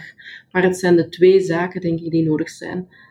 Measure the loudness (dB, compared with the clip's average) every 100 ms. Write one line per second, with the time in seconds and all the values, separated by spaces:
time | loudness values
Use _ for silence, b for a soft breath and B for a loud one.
0 | -8 _ B B B 0 0 0 2 2
1 | 0 2 4 4 2 -2 -4 -6 -6 -6
2 | -4 -2 0 -2 -4 -10 -10 -10 -10 b
3 | b